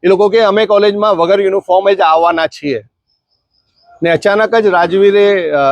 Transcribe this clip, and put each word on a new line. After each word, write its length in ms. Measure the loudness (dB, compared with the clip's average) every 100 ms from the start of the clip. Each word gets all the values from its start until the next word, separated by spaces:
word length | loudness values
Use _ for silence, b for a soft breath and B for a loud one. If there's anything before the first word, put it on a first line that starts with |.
એ 40 | 0
લોકો 220 | 0 2
કે, 120 | 2
"અમે 240 | 0 0 0
કોલેજમાં 500 | 2 0 0 -2 0
વગર 260 | 0 0
યુનિફોર્મે 540 | 0 -4 -2 0 0 0
જ 60 |
આવવાના 460 | 2 2 0 0 -4
છીએ." 360 | -6 -8 -8 -10 _ _ _ _ _ _ _ _ _ _ -8
ને 60 | -2
અચાનક 460 | -2 0 0 0 0
જ 100 | 0
રાજવીરે, 880 | 0 0 0 2 2 0 0 -2
અ, 40 | 0 0